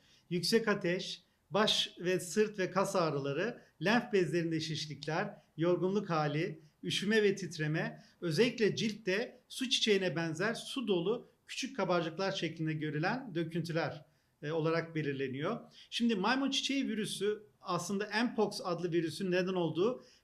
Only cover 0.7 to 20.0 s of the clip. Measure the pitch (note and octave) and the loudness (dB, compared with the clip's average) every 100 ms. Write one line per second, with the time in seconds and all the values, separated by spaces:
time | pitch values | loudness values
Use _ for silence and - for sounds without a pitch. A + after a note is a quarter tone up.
0.7 | G3+ F3 F3+ - - _ _ - E3+ A3 | 2 2 0 -4 -10 _ _ -2 2 2
1.7 | - - - F3 F#3 - G#3+ G#3 G3+ F#3 | 2 -2 -2 0 0 0 2 2 0 -2
2.7 | F#3+ G3 G3 E3 C#3 C#3 C#3 G#3+ - - | 0 2 2 2 0 -2 -2 -2 -4 -14
3.7 | - E3 A#3 A#3+ G3 E3+ E3+ E3 D#3+ D#3 | -4 2 2 4 2 2 0 0 -2 -2
4.7 | D3 - C#3 - D#3+ G3+ - _ - E3+ | -6 -6 -8 -4 -2 -2 -8 _ -2 2
5.7 | F3 F3+ G3+ - D#3+ D3+ D3 F#3+ - - | 2 2 0 0 0 2 0 -2 -6 -16
6.7 | _ F#3 - G3 A3 G#3 G3 E3+ D3+ D3+ | _ -4 -2 2 4 4 2 -4 -4 -2
7.7 | D#3+ A3 - - - F3 D#3 B3 - G3+ | 0 -2 -6 -20 -6 -2 4 4 4 2
8.7 | D3 G#3+ - - G3 - - - - B3+ | 2 -2 -2 -2 -2 -2 -10 -14 -6 -2
9.7 | - A3 G3 F#3 D3+ E3 D#3+ G#3 A3+ - | 2 4 4 4 0 -2 0 -2 -2 -6
10.7 | C#4 A3 F3+ E3+ A#3+ - _ - - A#3 | -6 0 2 2 -2 -4 _ -12 -8 -6
11.7 | - F3+ F3 E3 - F#3+ F#3+ E3 E3 D#3 | -2 2 2 2 -2 -2 -2 -4 -2 -4
12.7 | D#3 D3+ D3+ F3+ B3+ C4 E3 E3 E3+ D#3 | -2 -2 0 0 -2 -4 -4 -4 -4 -2
13.7 | D#3+ C#3+ - - _ _ - D3 E3 D#3+ | -2 -2 -4 -16 _ _ -12 -6 0 2
14.7 | E3 E3 D#3 D3+ C3 C3+ C3 E3 A#3 - | 0 0 -2 -2 -2 -4 -2 -4 -4 -8
15.7 | - - - A#3 G#3 G3+ C4+ C4+ - - | -20 -8 0 0 2 2 2 2 0 0
16.7 | C4+ A3 A3 G3 D#3 G3+ G#3+ - _ G3 | -2 -2 -2 -4 -2 -2 -2 -8 _ -4
17.7 | F3 - G3+ G#3 G#3 A#3+ - G3+ - F#3+ | -2 0 -2 0 0 0 2 0 0 -4
18.7 | E3+ F3 E3+ D#3+ D3+ F#3+ F3 F#3 F#3 E3 | -2 0 0 0 -2 0 2 2 0 0
19.7 | C#3 G#3 B3+ | 2 0 0